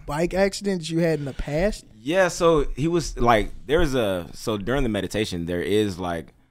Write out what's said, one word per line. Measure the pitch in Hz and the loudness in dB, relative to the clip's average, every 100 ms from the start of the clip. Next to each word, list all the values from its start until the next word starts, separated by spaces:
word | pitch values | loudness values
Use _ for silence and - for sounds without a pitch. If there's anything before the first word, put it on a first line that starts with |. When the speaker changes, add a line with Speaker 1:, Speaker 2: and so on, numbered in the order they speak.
Speaker 1:
a | - | -8
bike | 143 170 | -2 -2
accident | 175 196 196 202 190 | 2 0 0 -4 -4
that | 160 | -2
you | 165 | 0
had | 170 156 | 0 0
in | 143 | -4
the | |
past? | 131 - 147 196 214 - 107 117 | -6 -4 0 0 -2 -10 -12 -2
Speaker 2:
Yeah, | 180 185 | 2 2
so | - 170 160 139 - | 4 4 4 2 0
he | 156 | 0
was, | 175 135 - | 0 -2 0
like, | 120 113 104 - 101 | 4 4 2 -6 -2
there's | 156 170 127 | 2 2 2
a, | 107 92 82 | 0 -2 -6
so | - - 107 | -8 -4 -4
during | 98 135 | -2 0
the | 127 | 0
meditation, | 104 92 104 110 87 85 | -2 -2 -2 -2 -2 -4
there | 87 | -2
is, | 80 104 104 87 | 2 2 2 -2
like, | 90 85 73 - _ | -6 -6 -8 -18 _